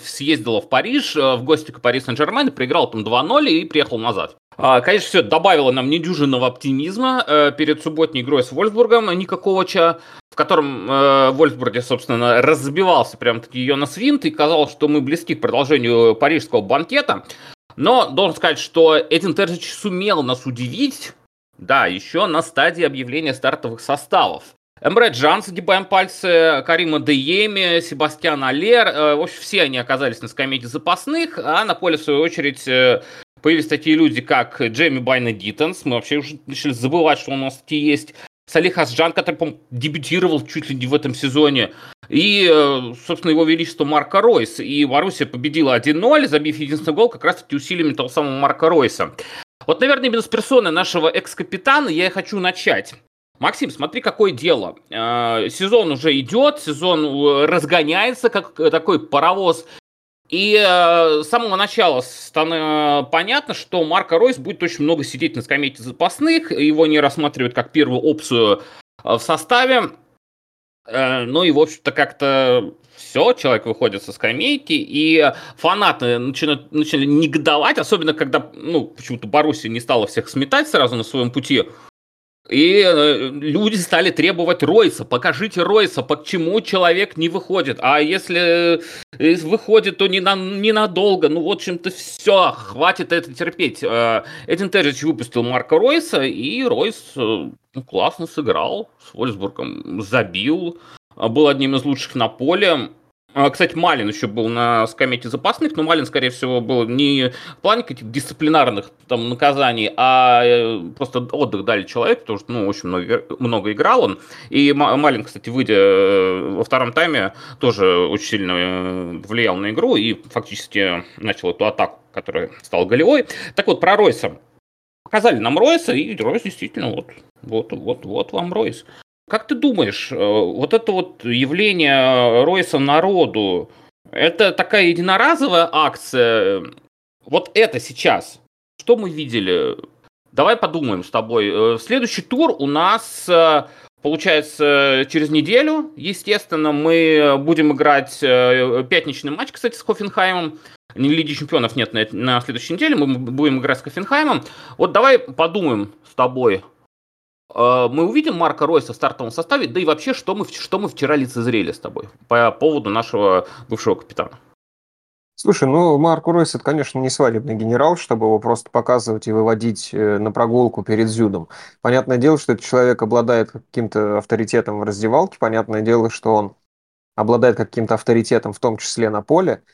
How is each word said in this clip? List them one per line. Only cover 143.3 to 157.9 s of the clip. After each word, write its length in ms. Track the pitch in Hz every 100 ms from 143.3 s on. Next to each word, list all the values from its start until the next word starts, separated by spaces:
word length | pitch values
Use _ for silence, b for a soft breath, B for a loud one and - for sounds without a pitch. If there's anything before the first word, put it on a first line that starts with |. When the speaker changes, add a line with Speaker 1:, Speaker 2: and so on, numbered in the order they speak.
| 170 160 151 - B B _
Speaker 1:
получается, 1040 | 147 156 185 151 147 - 147 143 139 131 139
через 220 | 160 151
неделю. 640 | 151 143 240 302 311 302 -
Естественно, 760 | 160 190 202 208 - 160 156
мы 640 | 147 160 165 160 156 147 139
будем 360 | 143 160 151
играть, 500 | 135 147 139 139 -
э, 600 | 135 127 123 127 127 123 127
пятничный 420 | 175 160 - 143
матч, 200 | 160 269
кстати, 240 | - 233 -
с 80 |
Хофенхаймом. 760 | - 208 202 208 185 180 160 156 B B _ -
Лиги 380 | 139 160 151
чемпионов 420 | 143 143 156 117 135
нет 180 | 110
на, 140 | 110 110
на 300 | 90 127 123
следующей 320 | 120 117 -
неделе. 220 | - 311 240
Мы 200 | 139 127
будем 440 | 127 131 147 131
играть 180 | 143 127
с 60 |
Хофенхаймом. 580 | 147 175 196 285 302 165 B B B -
Вот 120 | 180
давай 280 | 196 262 262
подумаем 760 | - 131 165 196 160 107 101 - _
с 60 | -
тобой. 480 | 127 127 120 95 - _ _ _ _ _ _ _ _
Э, 360 | - 120 127
мы 180 | 120